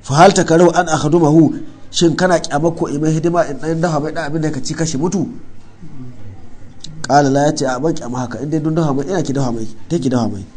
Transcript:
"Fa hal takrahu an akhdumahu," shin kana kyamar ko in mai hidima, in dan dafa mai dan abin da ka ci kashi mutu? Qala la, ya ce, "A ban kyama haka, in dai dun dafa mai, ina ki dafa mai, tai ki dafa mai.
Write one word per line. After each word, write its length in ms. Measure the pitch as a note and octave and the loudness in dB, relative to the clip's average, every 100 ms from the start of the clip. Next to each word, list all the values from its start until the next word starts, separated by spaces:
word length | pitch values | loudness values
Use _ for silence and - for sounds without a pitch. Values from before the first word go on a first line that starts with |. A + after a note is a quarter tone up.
"Fa 120 | - C#3 | 0 6
hal 160 | F#3+ | 8
takrahu 360 | G3 D#3+ E3 F3 E3+ | 6 4 6 6 4
an 100 | F3 | 0
akhdumahu," 680 | D#3 D3 - D3+ D#3+ D3+ - - - - | 0 2 4 6 6 6 2 -10 -14 -10
shin 240 | - E3+ D3 | 0 0 2
kana 240 | F#3 D#3+ | 2 2
kyamar 360 | - C#3+ E3 E3 | 0 -2 -2 -2
ko 120 | E3+ | -4
in 140 | D3 | -2
mai 100 | D#3 | 0
hidima, 360 | D#3+ E3+ E3+ C#3+ | 0 0 0 0
in 80 | C3+ | -2
dan 240 | D#3 E3 | -4 -2
dafa 180 | E3+ D3+ | 0 -2
mai 120 | D3+ | -4
dan 140 | D#3+ D3+ | -6 -4
abin 160 | D#3+ | -2
da 80 | D#3 | -2
ka 100 | C3 | -4
ci 140 | - | -6
kashi 240 | D3+ D#3+ C3 | -2 -2 0
mutu? 300 | F3 G3+ C3+ - - - - - D#3 C#3+ B2 A#2+ G2 F#2+ - - - - - D#3 | -2 -2 -4 -6 -12 -12 -14 -16 -12 -10 -10 -10 -12 -10 -12 -12 -12 -12 -12 -10
Qala 280 | - C#3 C#3+ | 2 4 4
la, 160 | C#3 D3 | 2 2
ya 80 | |
ce, 120 | D#3 C3 | 0 -4
"A 140 | B2+ | -2
ban 140 | D#3 | -2
kyama 260 | - A#2+ B2 | -2 -6 -6
haka, 200 | B2 A2 | -6 -8
in 80 | D3 | -4
dai 100 | D#3+ | -4
dun 140 | D3+ D#3+ | -2 0
dafa 180 | D#3 | 0
mai, 120 | C3+ C#3 | 0 -2
ina 160 | F#3 | -4
ki 120 | C#3 | -2
dafa 180 | C3+ B2+ | -2 -2
mai, 160 | A#2 A2+ - - | -2 -4 -6 -4
tai 120 | E3+ | -2
ki 100 | C3 | 0
dafa 180 | B2 G#2+ | 0 0
mai. 180 | G2 - | -4 -10